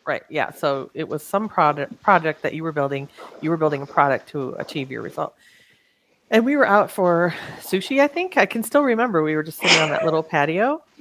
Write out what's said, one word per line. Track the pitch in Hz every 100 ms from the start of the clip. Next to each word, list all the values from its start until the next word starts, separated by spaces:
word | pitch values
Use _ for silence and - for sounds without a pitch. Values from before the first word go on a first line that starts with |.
| -
Right. | 131 -
Yeah. | 151 -
So | - 151 139 -
it | 156 156
was | 147
some | - 196 214
product, | - 151 147 143 -
project | - 180 160 147
that | -
you | 156
were | 160
building. | 151 139 139 143 - - -
You | 156
were | 165
building | 156 139
a | 139
product | - 143 123 -
to | 147 127 -
achieve | - 151 131
your | 113
result. | - - 151 - _ _ _ _ _ _ _ _ -
And | 220
we | 240 294
were | 233
out | 208 -
for | - 180 170 175 - - -
sushi, | - 196 - 277
I | 285
think. | 330 370 294
I | -
can | 233
still | 220 285
remember | 277 226 247 170
we | 156 156
were |
just | 156 -
sitting | 160 156
on | 156
that | 147
little | 160 160
patio. | 160 156 147 175 247 311 - -